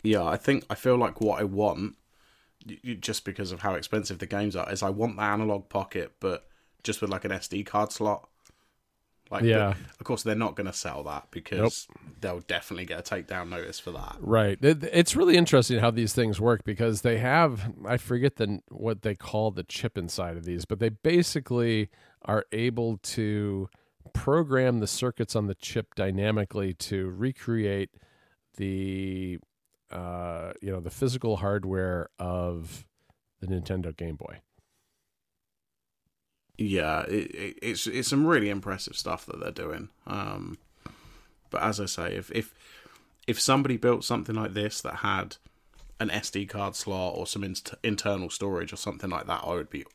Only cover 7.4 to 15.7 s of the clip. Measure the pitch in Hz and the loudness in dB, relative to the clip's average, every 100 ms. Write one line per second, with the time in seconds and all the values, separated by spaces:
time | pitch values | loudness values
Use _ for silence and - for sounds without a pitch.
7.4 | - 98 101 104 107 - 107 101 - _ | -4 -6 0 0 0 0 -2 -2 -6 _
8.4 | _ _ _ _ _ _ _ _ _ 98 | _ _ _ _ _ _ _ _ _ 2
9.4 | 113 110 101 98 - - - 120 110 107 | 6 6 4 0 -6 -14 -4 -2 0 0
10.4 | 110 78 98 - 85 69 73 73 - 87 | 0 -2 -6 -6 -8 -8 -8 -10 -10 -14
11.4 | - - 113 - - - - - 98 90 | -6 2 2 0 -12 -18 -20 -8 -6 -6
12.4 | - 87 - 87 87 82 - - - 92 | -4 -6 -4 -8 -6 -8 -6 -6 -6 -8
13.4 | 87 87 - - - 82 - - 92 113 | -6 -8 -8 -10 -10 -10 -12 -8 4 6
14.4 | 104 98 139 156 143 170 170 277 370 175 | 6 6 6 6 4 4 6 6 8 8
15.4 | 170 135 113 | 10 6 6